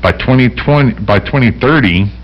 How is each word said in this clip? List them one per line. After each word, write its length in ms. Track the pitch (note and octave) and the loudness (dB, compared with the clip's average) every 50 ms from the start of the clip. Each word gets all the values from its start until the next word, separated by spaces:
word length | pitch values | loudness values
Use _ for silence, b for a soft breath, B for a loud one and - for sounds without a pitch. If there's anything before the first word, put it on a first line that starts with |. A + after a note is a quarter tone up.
| - | 0
By 80 | F#2 | -2
twenty 380 | F2 - - - C3 B2+ B2+ A#2+ | -2 -2 -2 0 2 2 2 0
twenty, 420 | A#2 - - - D3 D3 C#3+ B2+ G#2+ - G#2+ | 0 -2 -2 0 0 2 2 0 -2 -4 -2
by 140 | G2+ G#2 G2 | 0 0 0
twenty 320 | - - - C#3 B2+ A#2 | 0 -2 -2 0 0 0
thirty 600 | - - - B2+ D#3 D#3 B2 F#2+ E2+ F2+ G2 G#2 - - | 0 0 0 2 2 2 2 2 2 0 -2 -2 -4 -8